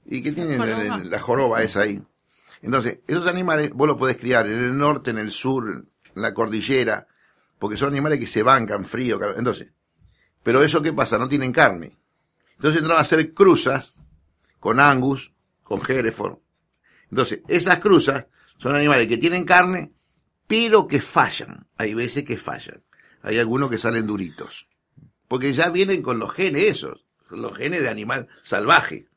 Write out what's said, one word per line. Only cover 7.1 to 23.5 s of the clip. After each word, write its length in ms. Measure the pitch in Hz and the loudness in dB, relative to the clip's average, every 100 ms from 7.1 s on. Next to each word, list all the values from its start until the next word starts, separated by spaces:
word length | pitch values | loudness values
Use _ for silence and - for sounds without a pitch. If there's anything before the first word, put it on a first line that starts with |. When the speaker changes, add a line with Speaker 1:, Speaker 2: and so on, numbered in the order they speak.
| _ _ _ _ _ | _ _ _ _ _
Speaker 1:
porque 180 | 104 107 | -6 -2
son 120 | 139 | -2
animales 280 | 139 151 156 | 0 0 -2
que 80 | 113 | -2
se 160 | 113 | 0
bancan 420 | 113 135 107 101 | 4 4 2 -4
frío, 340 | 92 - 127 101 | -4 -4 -2 -2
cal-, 160 | 101 98 | -4 -2
entonces, 340 | 120 92 - _ _ _ _ _ _ _ | -4 -4 -10 _ _ _ _ _ _ _
pero 200 | - 123 | 2 4
eso 200 | 147 156 | 4 2
¿qué 100 | 151 | 0
pasa? 260 | 110 135 110 | -2 0 0
No 100 | 131 | 0
tienen 240 | 143 131 | -2 0
carne. 440 | 123 139 90 80 _ _ _ _ _ _ _ | 4 4 2 -12 _ _ _ _ _ _ _
Entonces 240 | 147 160 | 0 2
entraron 180 | 156 165 | 2 2
a 40 | |
hacer 300 | 147 160 156 | 4 4 2
cruzas 640 | - 196 165 127 135 - _ - _ _ _ _ _ | 4 6 6 2 -2 -6 _ -20 _ _ _ _ _
con 180 | - 117 | -2 4
Angus, 520 | 147 131 131 135 - _ _ _ | 4 4 0 -4 -10 _ _ _
con 180 | _ 98 - | _ -6 -2
Hereford. 520 | 131 113 - 104 - _ _ _ _ _ _ _ | -2 -2 -2 -8 -8 _ _ _ _ _ _ _
Entonces, 300 | - 127 110 - | -2 -2 -2 -4
esas 300 | 175 - 175 | -2 0 2
cruzas 480 | 208 175 - 135 - _ _ _ | 4 4 4 -2 -6 _ _ _
son 160 | 131 | -2
animales 320 | 143 147 135 113 | 0 2 2 2
que 100 | 117 | 0
tienen 260 | 165 180 | 0 -2
carne, 480 | 170 180 180 185 151 _ _ _ _ _ _ | 4 4 4 -2 -8 _ _ _ _ _ _
pero 400 | 220 233 214 - | 0 4 4 4
que 140 | 143 | -2
fallan. 680 | - 160 123 - - - - _ | 0 0 0 -2 -12 -18 -20 _
Hay 180 | 110 | -4
veces 300 | 110 120 143 | -4 -4 -6
que 140 | 143 117 | -6 -8
fallan. 440 | - 131 - - _ _ _ _ | -8 -10 -12 -20 _ _ _ _
Hay 160 | 101 110 | -4 -2
algunos 320 | 113 | 0